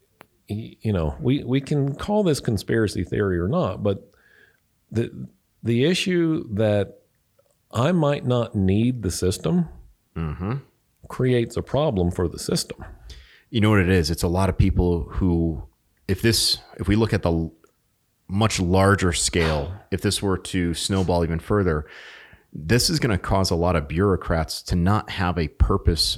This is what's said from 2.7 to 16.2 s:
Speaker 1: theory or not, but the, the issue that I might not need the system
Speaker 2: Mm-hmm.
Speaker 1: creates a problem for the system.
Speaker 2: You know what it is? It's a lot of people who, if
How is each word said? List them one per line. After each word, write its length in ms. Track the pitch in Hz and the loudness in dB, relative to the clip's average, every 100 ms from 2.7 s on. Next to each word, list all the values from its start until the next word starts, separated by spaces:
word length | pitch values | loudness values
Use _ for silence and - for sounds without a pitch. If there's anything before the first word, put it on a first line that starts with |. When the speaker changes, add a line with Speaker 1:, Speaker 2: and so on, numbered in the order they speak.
| 113 104 98 | 0 2 -2
Speaker 1:
theory 360 | 90 117 98 87 | -4 0 0 0
or 80 | 90 | 0
not, 340 | 175 113 107 | 0 -2 -2
but 300 | 104 98 - _ _ _ _ _ _ _ - | -2 -2 -6 _ _ _ _ _ _ _ -8
the, 360 | 113 - 131 127 _ _ _ | -4 -4 -6 -16 _ _ _
the 220 | 113 117 147 | -2 2 2
issue 600 | 180 190 175 165 156 120 | 0 0 0 0 -2 -4
that 460 | 101 107 104 95 - _ _ _ _ _ _ _ | 0 2 2 -2 -8 _ _ _ _ _ _ _
I 220 | - 143 | -2 0
might 320 | 180 143 143 123 | 2 2 0 0
not 280 | 123 113 | -2 0
need 480 | 107 95 101 123 127 | 0 2 2 2 0
the 100 | 92 | -4
system 580 | - 90 - 160 180 160 - - _ _ 82 | -2 -2 0 0 0 0 -6 -20 _ _ -6
Speaker 2:
Mm-hmm. 400 | 80 73 95 135 - _ _ _ - | -6 -4 -6 -6 -10 _ _ _ -10
Speaker 1:
creates 480 | - 127 120 117 - | -2 0 2 0 -6
a 60 | |
problem 500 | - 131 156 98 87 | -4 -2 0 2 0
for 160 | 90 87 | 0 -2
the 100 | - | -4
system. 460 | - - - - - - - - - - _ | -4 -4 -4 -12 -16 -18 -20 -20 -20 -20 _
Speaker 2:
You 120 | 117 | 0
know 80 | 107 | 4
what 100 | 104 | 4
it 100 | 87 | 6
is? 220 | 95 78 | 4 2
It's 120 | 78 | 0
a 40 | 87 | 0
lot 220 | 90 95 | 0 2
of 80 | - | 2
people 460 | 98 87 90 85 | 2 4 2 0
who, 600 | - - 92 85 82 67 - _ _ _ - | -2 -2 0 2 0 -4 -10 _ _ _ -6
if 140 | 95 | 0